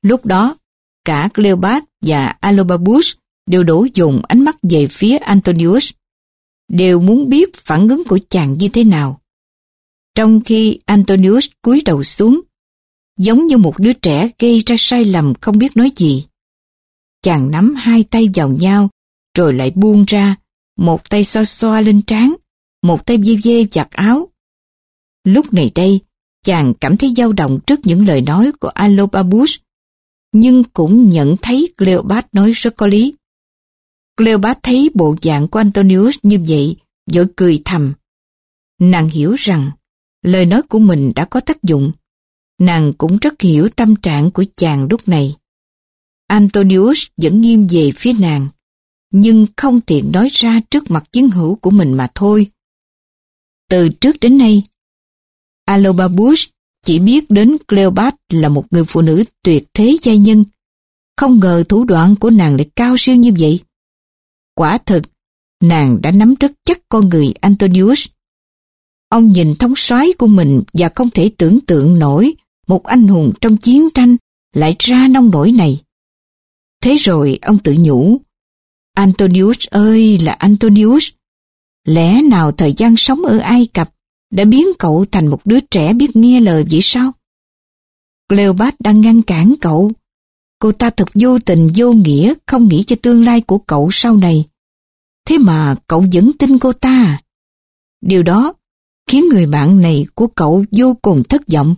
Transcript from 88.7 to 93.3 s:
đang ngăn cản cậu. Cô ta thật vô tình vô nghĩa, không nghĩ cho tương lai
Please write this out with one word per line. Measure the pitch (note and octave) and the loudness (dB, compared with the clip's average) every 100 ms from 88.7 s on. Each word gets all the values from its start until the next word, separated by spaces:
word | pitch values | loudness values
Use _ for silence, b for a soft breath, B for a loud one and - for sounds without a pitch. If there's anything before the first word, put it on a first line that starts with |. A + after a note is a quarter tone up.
| - | -2
đang | G#3 G#3+ | 0 2
ngăn | A3 A3+ | 4 2
cản | A3 E3+ F3+ C#4+ | 0 0 0 0
cậu. | E3+ D#3 G3+ A3 _ _ _ _ _ _ | -2 0 -2 -4 _ _ _ _ _ _
Cô | G#3+ | -4
ta | G#3 A#3 | -2 -4
thật | - F#3+ | -2 -2
vô | G#3 B3 B3 | 0 2 0
tình | - E3 D#3+ F3 | 0 0 2 2
vô | A#3+ | 2
nghĩa, | A#3 E3 C#3+ F#3+ D#4 - | 2 2 2 0 -2 -4
không | C4 A3+ | 0 2
nghĩ | D#3 G3+ | 2 -2
cho | A#3 | -2
tương | A#3+ A#3+ | 0 2
lai | A#3 | 2